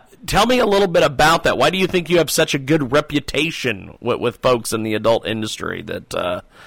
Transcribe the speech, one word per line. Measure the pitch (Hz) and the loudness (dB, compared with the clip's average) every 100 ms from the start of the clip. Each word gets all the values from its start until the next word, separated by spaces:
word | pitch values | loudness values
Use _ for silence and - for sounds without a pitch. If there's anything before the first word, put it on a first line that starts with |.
| _ - | _ -16
tell | - 170 233 | -2 0 2
me | 254 | 2
a | 233 | 2
little | 196 196 | 2 4
bit | 170 | 2
about | 151 131 151 165 | 2 4 4 4
that. | - 98 | 2 2
Why | 147 | 2
do | 190 | 2
you | 180 | 0
think | 185 160 | 0 2
you | 170 | 2
have | 151 | 2
such | - 156 | 0 0
a | 147 | -2
good | 131 160 127 | 0 0 2
reputation | 147 - 147 - 135 160 - 123 98 87 - | 0 0 -4 -2 -4 -4 -4 -6 -6 -12 -8
with, | 120 117 | -4 -2
with | 117 - | -2 -2
folks | 131 120 104 | 0 0 -2
in | 110 | -4
the | 110 | -2
adult | 107 113 113 90 | 0 2 2 0
industry | 110 107 - 85 90 | -6 -6 -8 -8 -8
that, | 85 90 - | -8 -10 -8
uh, | 87 90 90 - - | -6 -4 -6 -10 -20